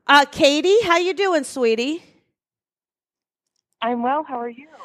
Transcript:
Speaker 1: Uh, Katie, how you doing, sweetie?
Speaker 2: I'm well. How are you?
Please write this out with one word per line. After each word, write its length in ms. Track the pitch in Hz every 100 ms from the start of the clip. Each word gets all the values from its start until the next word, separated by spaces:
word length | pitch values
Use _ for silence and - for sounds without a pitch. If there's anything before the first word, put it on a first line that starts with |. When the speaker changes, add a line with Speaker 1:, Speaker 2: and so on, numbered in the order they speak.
| -
Speaker 1:
Uh, 200 | 285 277
Katie, 580 | - 294 294 359 415
how 140 | 403 339
you 160 | 359
doing, 300 | 311 392 330
sweetie? 600 | 262 277 233 226 254 320 - _ _ _ _ _ _ _ _ _ _ _ _ _ _ _ _ _
Speaker 2:
I'm 220 | 226 240
well. 200 | 240 285 302
How 120 | 254
are 100 | 240
you? 180 | 233 302 -